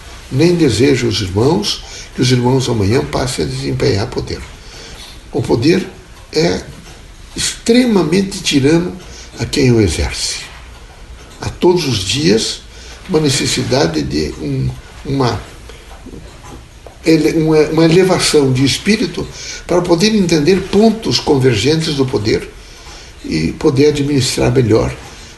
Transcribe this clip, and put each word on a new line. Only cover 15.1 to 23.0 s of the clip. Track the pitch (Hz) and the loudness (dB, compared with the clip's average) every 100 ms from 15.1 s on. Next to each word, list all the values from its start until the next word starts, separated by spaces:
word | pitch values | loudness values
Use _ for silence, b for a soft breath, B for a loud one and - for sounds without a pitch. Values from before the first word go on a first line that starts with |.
| 135 120 104 - - - B B B - - - - - - - - - - 165 | 0 0 -2 -10 -18 -20 B B B -18 -18 -18 -20 -18 -18 -20 -20 -20 -4 2
ele-, | 160 151 160 | 4 4 2
uma, | 156 156 147 | 2 4 4
uma | 160 165 | 4 4
elevação | 175 190 165 - 151 131 | 6 4 2 2 2 4
de | 127 | 2
espírito | 135 - 202 214 190 - 131 B B B - | 2 0 0 0 0 -4 -10 B B B -2
para | 175 | -2
poder | 156 165 214 214 | 2 2 4 2
entender | 170 160 151 190 - | 2 2 4 2 2
pontos | 196 226 214 - 123 | 4 4 2 -2 -2
convergentes | - 135 131 104 135 160 160 139 | 0 4 4 2 2 0 0 -2
do | 131 | 0
poder | 113 107 - - - B B B B | 0 0 -2 -4 -16 B B B B